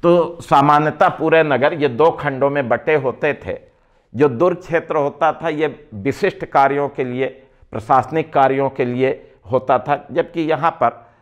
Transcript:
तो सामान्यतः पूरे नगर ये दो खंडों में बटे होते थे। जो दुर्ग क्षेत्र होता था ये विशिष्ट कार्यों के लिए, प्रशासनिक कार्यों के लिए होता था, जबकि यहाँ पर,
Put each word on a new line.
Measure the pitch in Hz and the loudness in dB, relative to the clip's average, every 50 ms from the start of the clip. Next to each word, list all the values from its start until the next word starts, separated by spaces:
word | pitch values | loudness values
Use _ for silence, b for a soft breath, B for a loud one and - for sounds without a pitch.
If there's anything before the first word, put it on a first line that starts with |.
| - | 4
तो | 170 170 175 165 - - - | 4 2 2 2 -2 -6 -14
सामान्यतः | - - 165 143 139 147 147 147 151 151 147 - 202 180 | -4 2 2 4 4 6 4 4 2 0 0 2 0 0
पूरे | 156 - 156 160 156 160 160 | 0 0 -2 2 4 4 4
नगर | 151 143 120 123 147 175 | 2 0 0 0 0 0
ये | 160 143 143 | 0 -2 -2
दो | 120 113 151 165 | 0 2 2 2
खंडों | 156 - - 147 135 131 131 143 | 2 0 -6 -6 -2 0 -2 0
में | 139 143 139 117 | 0 -2 0 0
बटे | 120 117 - - 156 | -2 -2 0 0 0
होते | 151 131 131 113 - - 151 139 | 0 0 -2 -4 -2 -2 -4 -4
थे। | - - - 90 - - _ _ _ _ _ _ _ _ _ _ | -4 -6 -10 -10 -10 -12 _ _ _ _ _ _ _ _ _ _
जो | 110 143 147 | 2 2 2
दुर्ग | 123 117 165 180 180 170 | 2 2 0 0 0 -2
क्षेत्र | 175 - 165 165 160 165 156 | -8 -4 -4 -4 -4 -2 -4
होता | 156 143 143 - - 175 156 147 | -2 -2 -2 -2 -2 -2 -2 -2
था | 147 156 165 | -2 -6 -6
ये | 160 147 156 151 123 - - - - | -4 -2 -4 -4 -4 -8 -20 -18 -16
विशिष्ट | 104 98 135 131 - - 190 185 - - | -8 -6 -6 -6 -2 -2 -4 -4 -4 -14
कार्यों | - - 147 135 135 139 143 143 139 | -2 2 2 2 2 2 0 -4 -4
के | 139 - 135 | -4 -6 -6
लिए, | 127 123 127 131 127 - - b b b b b b | -6 -4 -4 -6 -6 -6 -12 b b b b b b
प्रशासनिक | - 113 107 - 143 131 117 - 151 160 156 160 - | -12 -12 -2 0 2 2 2 0 -2 -4 -4 -2 0
कार्यों | 143 135 131 135 135 139 135 | 2 2 2 2 0 -2 -4
के | 131 - 139 | -2 -2 -4
लिए | 123 123 123 131 131 139 - - - _ _ _ - | -2 0 0 0 -2 -2 -4 -10 -20 _ _ _ -4
होता | 117 127 - - 135 123 | -4 -4 0 0 -2 -2
था, | 123 147 147 139 - - | 0 -2 -4 -4 -4 -8
जबकि | 123 156 - - - 170 | -6 -6 -6 -4 -4 -6
यहाँ | 160 151 156 139 151 170 165 - 127 | -2 -2 -2 0 -2 -4 -2 0 -2
पर, | 117 - - b b b b | -2 -2 -4 b b b b